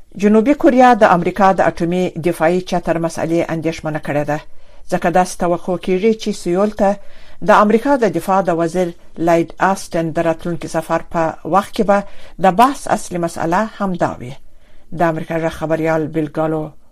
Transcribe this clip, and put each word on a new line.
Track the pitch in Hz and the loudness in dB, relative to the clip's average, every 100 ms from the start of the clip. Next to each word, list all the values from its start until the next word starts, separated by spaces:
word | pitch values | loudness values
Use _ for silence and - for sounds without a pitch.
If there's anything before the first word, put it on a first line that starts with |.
| - - | -18 0
جنوبي | 202 220 226 | 4 6 4
کوریا | 294 311 254 247 | 4 4 8 6
د | 226 | 8
امریکا | 202 175 175 180 190 | 6 4 2 2 4
د | 185 165 | 4 0
اټومي | - 170 180 185 - 165 | 0 -2 0 -2 -2 -2
دفاعي | 170 160 180 | 0 2 2
چتر | 180 180 175 165 | 0 -2 -2 -2
مسئلې | 165 - 165 165 - | -2 -4 -2 0 0
اندېښمنه | 165 160 156 156 156 - | -2 -4 -4 -6 -6 -4
کړې | 143 147 | -4 -2
ده، | 151 - - - - - | -4 -6 -12 -12 -12 -4
ځکه | 175 180 175 | -2 2 2
داسې | 185 - | 0 0
توقع | 175 170 - 175 - | -2 0 -2 -4 -2
کیږي | 180 226 220 | 2 2 0
چې | 214 190 | -2 -4
سیول | 180 180 214 | -2 0 0
ته | 208 196 196 - - - - 175 | 2 0 0 -6 -12 -12 -2 4
د | 190 | 4
امریکا | 208 220 277 277 | 6 2 2 2
د | 220 165 | 2 0
دفاع | 180 190 | 0 0
د | 180 165 | 2 0
وزیر | 165 175 175 - - - 170 | 0 0 -2 -6 -14 -2 2
لاید | 170 165 - 180 | 2 0 -2 0
آسټن | 196 - 170 165 160 | 0 -4 -4 -2 0
د | 165 | -2
راتلونکي | 160 175 160 - | -2 -4 -6 -6
سفر | 165 - 165 - | -6 -2 -4 -2
په | 175 160 - - | -2 -2 -4 -2
وخت | 180 214 - | -2 0 0
کې | 196 | 2
به | 202 196 - - - | 0 0 -8 -10 0
د | 190 180 | 2 6
بحث | 262 277 - 208 | 4 2 -4 -4
اصلي | - 180 170 | -4 -6 -4
مسئله | - 165 180 220 - | -4 -2 -2 -2 -4
همدا | 196 175 151 - | -4 -2 -2 -4
وي. | 123 135 - - - - - 160 | -12 -14 -16 -18 -18 -18 -10 -2
د | |
امریکا | 170 160 - 165 | 0 0 -4 -4
غږ | 160 - | -4 -4
خبریال | 156 160 160 160 156 | -2 0 0 0 -2
بیل | 160 151 160 | -2 -2 -2
ګالو | 160 160 156 - - | -2 -2 -6 -12 -20